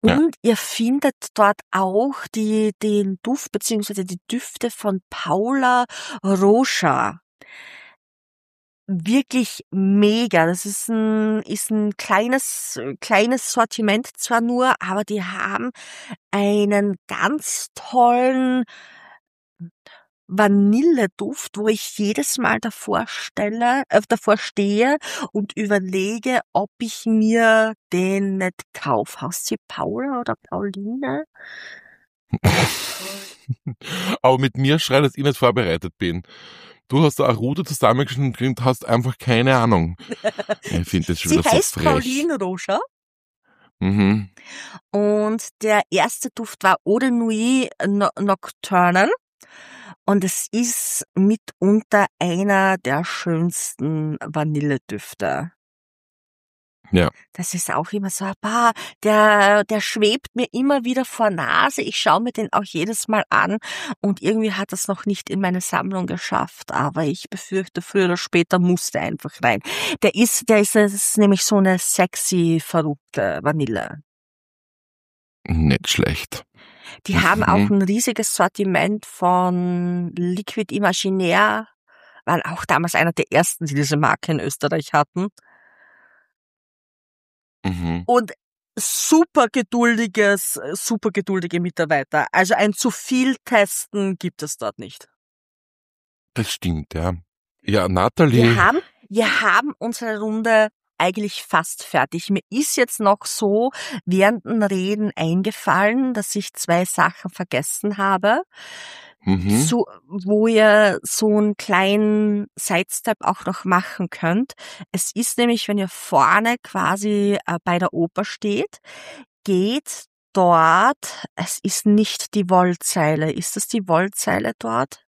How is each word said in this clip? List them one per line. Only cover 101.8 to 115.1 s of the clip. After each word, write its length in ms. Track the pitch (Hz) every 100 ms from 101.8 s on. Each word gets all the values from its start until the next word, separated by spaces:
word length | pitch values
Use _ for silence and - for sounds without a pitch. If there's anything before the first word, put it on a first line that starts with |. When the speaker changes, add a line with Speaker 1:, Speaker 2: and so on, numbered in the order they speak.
Speaker 2:
fertig. 460 | - 151 - 170 -
Mir 120 | 196 -
ist 280 | 226 302 -
jetzt 240 | 240 -
noch 260 | 208 208 -
so 440 | - 208 208 247 - - 240 -
während 380 | 185 196 226
den 180 | - 226
Reden 480 | 208 190 185 214 208
eingefallen, 1000 | - 165 175 190 - - 170 208 247 262
dass 200 | 233 202
ich 180 | 208 -
zwei 300 | - - 170
Sachen 460 | 185 - 175 - 185
vergessen 680 | - 180 127 - - 208 208
habe. 440 | 196 190 196 254 370 - - - - - - _
Speaker 1:
Mhm. 380 | - 95 92 107
Speaker 2:
So, 240 | 156 240 - 95 131
wo 400 | 190 180 208 220
ihr 500 | 226 214 208 214 -
so 260 | - - 214 208
einen 180 | 208 202
kleinen 920 | - 185 190 208 214 214 214 208 208 -
Sidestep 640 | - 175 190 - - 214
auch 240 | - 196 -
noch 180 | 190
machen 460 | - 180 185 - 180
könnt. 440 | - 165 185 262 - - - 185
Es 220 | 190 -